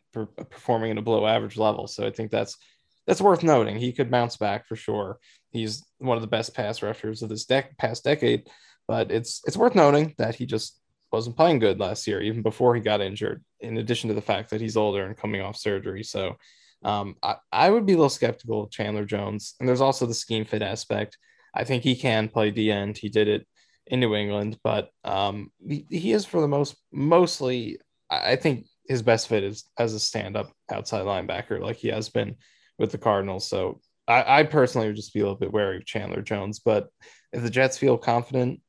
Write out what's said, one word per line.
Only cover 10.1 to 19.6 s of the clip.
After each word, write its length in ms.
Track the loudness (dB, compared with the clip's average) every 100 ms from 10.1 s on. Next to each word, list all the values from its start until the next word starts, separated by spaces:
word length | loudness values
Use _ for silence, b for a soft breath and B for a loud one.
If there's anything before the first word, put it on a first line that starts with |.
| -2
that 160 | -4 -4
he 100 | -6
just 340 | -6 -6 -14 _ _ _
wasn't 240 | -4 -2 2
playing 220 | 4 6
good 220 | 4 2
last 260 | -2 -4 -4
year, 140 | -4
even 220 | -4 -2
before 320 | -4 2 4
he 60 | 4
got 200 | 2 0
injured, 420 | -2 -4 -6 -6 -12 _
in 200 | -8 -6
addition 300 | -2 -2 -2
to 60 |
the 80 | -4
fact 280 | -2 -2 -2
that 100 | -6
he's 160 | -2 0
older 280 | 0 0
and 120 | -4 -8
coming 240 | -6 -6
off 160 | -6 -6
surgery. 480 | -4 -4 -4 -10
So, 320 | -8 -6 -6 -8 b b b b
um, 340 | -4 -4 -4 -6
I, 160 | -6 -6 _
I 160 | 4 4
would 160 | 4
be 100 | 4
a 20 | 4
little 120 | 4
skeptical 540 | 2 -2 -2 -6 -6
of 80 | -6
Chandler 340 | -6 -4 -4
Jones. 500 | -4 -4 -4 -6 -10
And 100 | -4